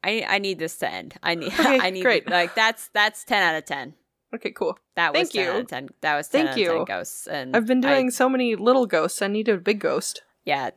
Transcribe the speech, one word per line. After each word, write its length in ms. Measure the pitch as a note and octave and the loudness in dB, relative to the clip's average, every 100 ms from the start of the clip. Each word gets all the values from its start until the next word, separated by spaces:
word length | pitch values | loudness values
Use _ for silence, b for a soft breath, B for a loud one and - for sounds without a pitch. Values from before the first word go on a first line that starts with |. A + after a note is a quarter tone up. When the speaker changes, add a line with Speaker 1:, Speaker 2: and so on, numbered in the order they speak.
Speaker 1:
I, 220 | F#3 A3 - | -2 -2 0
I 100 | G3+ | -2
need 200 | G3 F3 | -2 -4
this 180 | D#3+ - | -6 -4
to 100 | D3+ | -6
end. 240 | F#2 - - | -6 -12 -8
I 120 | - | -4
need, 120 | E3+ E3 | -2 -2
<laughs> 0 | |
Speaker 2:
Okay, 280 | - C#4+ C4 | 0 4 4
Speaker 1:
I 80 | F#3 | 2
need, 120 | F#3+ | 0
Speaker 2:
great. 260 | C4+ G3 - | 2 2 2
Speaker 1:
like, 260 | F3 F3 | 0 0
that's, 340 | A3+ A3 A3+ - | 2 2 0 -4
that's 360 | G#3+ G#3+ G#3+ | 0 0 0
ten 180 | - G#3+ | -2 2
out 140 | F3 D#3+ | 2 0
of 80 | |
ten. 300 | - C#3 C3 - _ _ _ | -4 -8 -8 -16 _ _ _
Speaker 2:
Okay, 160 | - - | -10 -10
cool. 280 | - E3+ - _ - | -4 -4 -4 _ 0
Speaker 1:
That 180 | E3 | 2
was 160 | D4+ F4+ | 2 0
Speaker 2:
Thank 20 | |
Speaker 1:
ten 160 | G#3 F3+ | -2 -2
out 60 | |
Speaker 2:
you. 60 | G3 | -2
Speaker 1:
of 40 | B3 | -4
ten. 200 | C3 C3+ - | -10 -10 -6
That 140 | D#3 D3 | -2 -2
was 120 | D3 | 0
Speaker 2:
Thank 220 | C#4+ D#4 | 0 2
Speaker 1:
ten 20 | |
out 80 | B3+ | 0
of 60 | F3+ | 0
ten 100 | E3 | 0
Speaker 2:
you. 40 | |
Speaker 1:
ghosts. 420 | F3 - F3 - - | -2 -6 -8 -12 -8
And 300 | - C3 A3 | -8 0 0
Speaker 2:
I've 80 | A3 | 2
been 140 | B3+ | 2
doing 280 | C4 C#4 B3+ | 4 2 2
Speaker 1:
I 20 | |
Speaker 2:
so 180 | B3 C4 | 2 2
many 260 | C4 B3 | 2 0
little 300 | G#3 G#3+ C4 A3+ | 0 4 4 4
ghosts. 360 | E3 E3+ - | 2 0 -2
I 60 | G3 | -2
need 200 | G#3 A3 | 0 0
a 80 | G3 | 0
big 220 | F3+ G#3 | 0 0
ghost. 420 | E3 C#3+ - - _ _ | 0 -2 -4 -10 _ _
Speaker 1:
Yeah, 260 | - C#3 B2+ | -4 -2 -2